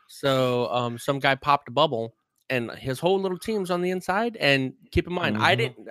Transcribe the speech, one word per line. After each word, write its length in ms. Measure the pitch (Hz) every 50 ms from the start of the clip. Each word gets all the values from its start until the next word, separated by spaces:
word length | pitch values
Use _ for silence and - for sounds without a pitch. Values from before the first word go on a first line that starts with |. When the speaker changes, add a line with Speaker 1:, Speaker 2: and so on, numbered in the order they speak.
| _ _
Speaker 1:
So, 640 | - - - 139 135 131 131 127 123 123 120 -
um, 260 | 117 123 120 120 120 117
some 220 | - - 139 135
guy 160 | 139 139 135
popped 320 | 131 - 143 143 - - -
a 40 |
bubble, 440 | 120 143 156 156 127 113 113 113 _ _ _ _ _ _ _ -
and 200 | 131 123 117 -
his 280 | - - 110 135 131 -
whole 200 | 165 175 196 196
little 160 | 190 190 180 175
team's 320 | - 226 220 208 185 170
on 140 | 180 175 180
the 80 | 180
inside. 440 | 185 180 - - 180 208 233 240 220 -
And 360 | 151 143 139 135 131 127 - _ _ -
keep 160 | - 175 165
in 80 | 170 180
mind, 240 | 180 170 143 104 107
I 140 | 123 160 190
Speaker 2:
Mm-hmm. 40 | 226
Speaker 1:
didn't, 280 | 226 - - - 104 -